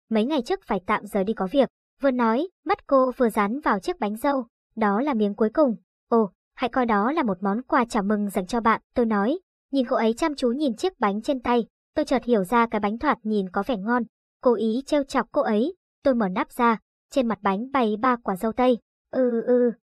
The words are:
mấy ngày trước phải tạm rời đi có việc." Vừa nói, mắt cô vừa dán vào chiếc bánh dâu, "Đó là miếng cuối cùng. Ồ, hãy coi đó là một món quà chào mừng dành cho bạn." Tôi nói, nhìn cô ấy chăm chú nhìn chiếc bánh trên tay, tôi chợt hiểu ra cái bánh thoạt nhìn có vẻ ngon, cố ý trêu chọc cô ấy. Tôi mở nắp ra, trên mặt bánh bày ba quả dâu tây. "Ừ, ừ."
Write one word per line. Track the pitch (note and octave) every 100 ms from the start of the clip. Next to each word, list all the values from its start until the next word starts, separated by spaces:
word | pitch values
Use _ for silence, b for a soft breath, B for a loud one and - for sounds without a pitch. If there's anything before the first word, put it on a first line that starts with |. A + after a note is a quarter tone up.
| -
mấy | A3
ngày | A#3 D#4
trước | A#3 F#4+
phải | - G3+ -
tạm | G#3+ G3+
rời | G#3
đi | F#3+
có | A3+ F#3+
việc." | C#4 A#3+ _ _ _
Vừa | C#4
nói, | B3 A3+ A#3 F#4 -
mắt | D4+ G#4 -
cô | C4+ C4 A#3+
vừa | A#3+
dán | A3 G3+ C4+
vào | D4 G#3
chiếc | - F4+
bánh | G#3 G#3+
dâu, | D4 C#4 A#3+ _ _ -
"Đó | G#3+ G3+
là | D4
miếng | A#3 G#3
cuối | G3+ A3
cùng. | D4 C#4+ G3+ _ _ _
Ồ, | A#3 G#3 - _
hãy | - A#3+
coi | C4 A#3
đó | G#3 A3
là | E4
một | B3 F3+
món | G3 G#3+
quà | - D4
chào | A#3 A3+
mừng | G3 G#3 G3+
dành | F#3 F#3
cho | A#3+
bạn." | A3+ A#3+ -
Tôi | - A3+
nói, | G#3 G#3 F4 - _ _
nhìn | C#4 A#3+
cô | A#3
ấy | A3
chăm | A#3 E4
chú | C#4+ B3
nhìn | B3+ D4+ G#3+
chiếc | F#4 -
bánh | G#3 G3+
trên | A#3+ C4+
tay, | A#3+ A#3+ G#3+ _ _
tôi | -
chợt | D4 B3+
hiểu | A#3+ A3+
ra | F3+ A#3+ A#3
cái | G#3+
bánh | G#3 A3+
thoạt | D4 A3+
nhìn | G#3+ G#3+ F#3+
có | G3+ G3
vẻ | A3
ngon, | G3+ B3 A3 _ _ _
cố | C4
ý | G#3 A3+ A#3 -
trêu | D4
chọc | C4+ C4 -
cô | D4+
ấy. | A3+ G#3 C#4 F#4+ _ _
Tôi | C#4+
mở | A#3+ G3
nắp | G3 D4+
ra, | - A#3 D4 _ _ _
trên | C#4 A#3
mặt | G3+
bánh | G3+ G3 C4
bày | C#4 A3 G#3+
ba | B3+ A#3+
quả | - F#3
dâu | A3+
tây. | G#3+ B3+ A#3 - _ _
"Ừ, | B3+ B3 A3+ A#3
ừ." | B3 A#3+ A#3 _